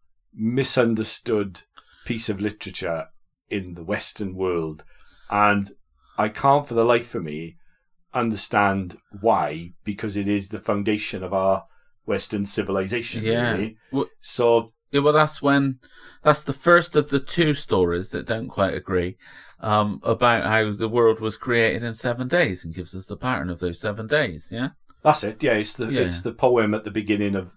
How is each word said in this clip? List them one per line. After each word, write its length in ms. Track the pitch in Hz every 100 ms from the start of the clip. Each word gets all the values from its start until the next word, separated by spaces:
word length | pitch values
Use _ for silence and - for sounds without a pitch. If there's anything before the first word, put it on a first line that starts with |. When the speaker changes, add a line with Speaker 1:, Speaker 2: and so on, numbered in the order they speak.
| _ _ _
Speaker 1:
misunderstood 1300 | - 110 127 127 131 117 110 107 - - 107 98 87 - _ - _ -
piece 240 | 113 -
of 100 | 98
literature 680 | 104 - 98 - 92 82 - - _ _ -
in 240 | 104 90
the 100 | 85
Western 500 | 85 104 - - 101
world. 500 | 92 92 87 80 78 - - - - -
And 420 | 104 104 101 98 - _ _ _ -
I 120 | 107
can't 360 | - 139 143 139
for 60 |
the 120 | 117 117
life 280 | 120 120 117
of 80 |
me 340 | 80 76 85 87 - _ _ _ _
understand 840 | 127 117 104 - 110 101 98 90 - _ 101
why, 520 | 110 98 76 160 170 -
because 320 | - 98 110 101
it 120 | 101
is 220 | 104 95
the 100 | 101
foundation 640 | - 101 101 107 - 95
of 120 | 90
our 320 | 95 95 95 - _ _ _ -
Western 400 | 101 - 107 101
civilization, 800 | - 95 98 95 120 117 117 110
Speaker 2:
Yeah. 260 | 117 120
Speaker 1:
really. 260 | 98 110 - _
Speaker 2:
Well, 160 | 135 - -
Speaker 1:
So 500 | - - 120 117 117 _ _
Speaker 2:
yeah, 100 | 143
well, 120 | 143
that's 280 | 151 151 -
when, 380 | 143 139 139 131 _ - - -
that's 180 | 156 147
the 120 | -
first 420 | 135 175 175 165 151
of 140 | 143
the 100 | 139
two 340 | - - 156
stories 580 | 143 - 101 87 87 104
that 140 | 104 -
don't 200 | 113 -
quite 260 | - 95
agree, 440 | 71 - 92 90 - - - - -
um, 400 | 110 107 104 95
about 400 | - 113 120 113 73
how 260 | 110 107
the 160 | 104 110
world 320 | 120 113 113
was 180 | 110 -
created 440 | 127 117 110 80
in 100 | 117
seven 340 | 110 123 117 127
days 340 | 175 135 90
and 100 | 85
gives 220 | 82 85 95
us 120 | 95
the 100 | 98
pattern 320 | 127 113 87
of 100 | 85
those 200 | 87 85
seven 260 | 104 104 110
days, 420 | 147 120 78 -
yeah? 180 | 113 131 - _ _
Speaker 1:
That's 200 | 151 151
it, 180 | 104 110
yeah. 100 | 143
It's 200 | 107 104
the, 140 | - 117
Speaker 2:
Yeah. 140 | 135
Speaker 1:
it's 200 | 90 85
the 120 | 113
poem 400 | - 127 120 107
at 100 | 110 104
the 60 |
beginning 440 | 107 101 104 101 98
of, 180 | 90